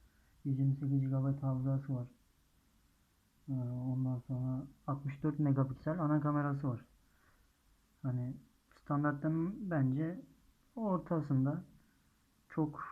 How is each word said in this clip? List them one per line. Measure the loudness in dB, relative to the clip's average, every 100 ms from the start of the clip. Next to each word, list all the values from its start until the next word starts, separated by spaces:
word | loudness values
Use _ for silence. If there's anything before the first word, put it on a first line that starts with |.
| -20 _ _ _
Yüz | -2 2
yirmi | 2 2
sekiz | 2 2
gigabayt | 2 2 0 0
hafızası | 0 0 0 0 -2
var. | -4 -6 -14 _ _ _ _ _ _ _ _ _ _ _ _ -6
Ee, | -4
ondan | -2 -4 -2 0 0 -2
sonra | -4 -4 -2 -4 -6 -10 -6
altmış | -4 -6 -2
dört | -2 2
megapiksel | 4 4 2 -2 -4 -2
ana | 2 2
kamerası | 2 2 0 0 -2
var. | -2 -6 _ _ _ _ _ _ _ _ _ _ _
Hani | -4 -4 -4 -8 -16 _ _ -12
standartların | -2 2 2 2 0 2 0 -2 -2
bence | 2 4 2 0 -4 -12 -20 -20 _ _
ortasında. | -4 0 0 2 0 2 2 2 0 -8 -20 _ _ _ _ _ _ -6
Çok | -2 -2 -2 -12